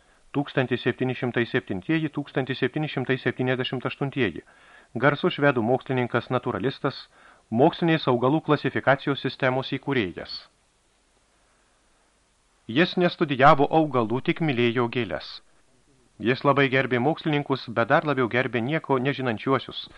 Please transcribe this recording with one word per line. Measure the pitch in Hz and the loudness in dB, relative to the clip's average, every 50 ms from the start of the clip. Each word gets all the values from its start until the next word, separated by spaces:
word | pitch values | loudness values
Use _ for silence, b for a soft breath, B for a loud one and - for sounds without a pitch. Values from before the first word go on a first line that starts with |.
| b b b b b - - | b b b b b -6 -4
tūkstantis | 139 143 - - 147 131 123 127 117 | -4 -4 -2 0 0 0 0 -2 0
septyni | - 123 113 - 131 127 127 | 0 -2 -2 0 -2 -4 -2
šimtai | - - 123 113 123 117 | -4 -4 -2 0 0 -2
septintieji, | - - 127 - - 104 92 - - 156 160 156 147 | 0 -2 -4 -2 -2 -6 -6 -2 -2 -2 -2 -2 -2
tūkstantis | - 147 143 - - 151 131 127 131 - 131 | -6 -6 -10 -4 -4 -4 -2 -2 -2 -2 -2
septyni | 123 - 151 156 147 | -2 0 -2 -4 -4
šimtai | - 139 127 - 131 127 | -4 -4 -2 -2 -2 0
septyniasdešimt | - 131 - - 127 127 131 123 127 - - 127 - | 0 -4 -2 0 0 0 0 -2 -2 -6 -6 -6 -6
aštuntieji, | 131 - - 139 139 - 143 120 95 76 - - b b b b b b b b b b | -6 -6 -4 -6 -4 -2 0 -2 -2 -2 -6 -14 b b b b b b b b b b
garsus | 117 120 147 143 - - 180 - | 2 2 2 2 4 -2 -2 0
švedų | - 143 143 135 123 | 2 2 2 2 2
mokslininkas | 107 113 131 127 - - 135 127 123 117 - 120 - - 131 | 2 2 0 0 0 -2 -2 -2 -2 0 0 -2 -2 0 -4
naturalistas, | 123 - 127 107 95 95 135 - - - 143 - - - b b b b b b b b _ | -2 -2 -2 -4 -2 -4 -4 -4 -2 -6 -6 -6 -6 -16 b b b b b b b b _
mokslinės | 110 113 139 170 - - 175 165 160 151 - | 2 4 4 4 4 2 0 2 2 2 2
augalų | - 127 120 120 131 147 160 | 0 0 2 2 2 2 0
klasifikacijos | - - 147 135 - 170 - 113 - 127 139 - - 151 139 - | 2 2 0 2 0 -2 -2 0 2 2 2 2 0 -4 -4 -2
sistemos | - 135 - - 139 131 127 131 127 - 139 | -4 -8 -4 0 0 0 0 0 -4 -4 -8
įkūrėjas. | 127 - 139 135 127 104 87 78 - - - - - - _ _ _ _ _ _ _ _ _ _ _ _ _ _ _ _ _ _ _ _ _ _ _ _ _ _ _ _ _ _ _ _ _ _ _ _ _ _ _ _ _ _ _ _ - | -6 -4 -2 -2 0 -2 -2 -6 -10 -12 -12 -14 -16 -18 _ _ _ _ _ _ _ _ _ _ _ _ _ _ _ _ _ _ _ _ _ _ _ _ _ _ _ _ _ _ _ _ _ _ _ _ _ _ _ _ _ _ _ _ -2
Jis | 110 135 180 - - | 2 2 2 4 4
nestudijavo | 180 175 175 - - 180 143 143 117 135 147 160 139 143 | 2 2 2 2 0 -2 -2 2 6 8 8 8 8 4
augalų, | - - 160 160 151 131 127 117 104 113 131 - | 2 4 2 2 2 0 0 0 0 -2 -2 -2
tik | - 165 - | -2 -2 0
mylėjo | 170 156 131 117 120 117 113 127 120 117 | -2 -2 0 2 0 0 2 0 -2 -2
gėles. | 117 123 117 90 78 65 - - - - _ _ _ _ _ _ _ _ _ _ _ _ _ _ _ _ | -2 -4 -4 -4 -6 -8 -8 -12 -16 -18 _ _ _ _ _ _ _ _ _ _ _ _ _ _ _ _
Jis | - 110 135 - - | -2 -2 -2 2 2
labai | 143 139 139 139 131 | 2 4 4 4 4
gerbė | 123 135 131 120 127 120 | 2 0 2 2 0 0
mokslininkus, | 120 147 160 - - 165 147 147 139 - 135 - - | 2 0 -2 -2 -2 -2 -2 -2 0 -2 -4 -4 -4
bet | - 110 120 117 107 | -4 -2 -2 2 4
dar | 135 160 160 | 2 2 2
labiau | 151 143 131 127 107 | 0 0 0 0 0
gerbė | 113 123 131 123 113 120 | 0 0 0 0 -2 -2
nieko | 110 131 156 160 - - 139 131 | -2 -2 -4 -4 0 0 0 0
nežinančiuosius | 123 143 139 127 127 127 110 101 - 135 135 123 - - - - - B B | 0 -2 -2 -2 -4 -4 -4 -4 -2 -2 -2 -2 -2 -6 -12 -14 -14 B B